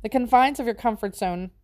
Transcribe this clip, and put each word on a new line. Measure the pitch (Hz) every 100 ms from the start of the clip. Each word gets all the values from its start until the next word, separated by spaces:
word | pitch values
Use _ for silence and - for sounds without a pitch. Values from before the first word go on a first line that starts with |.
the | 214
confines | 262 240 254 269 285
of | 233
your | 220
comfort | 240 214 202 -
zone | 185 175 185 _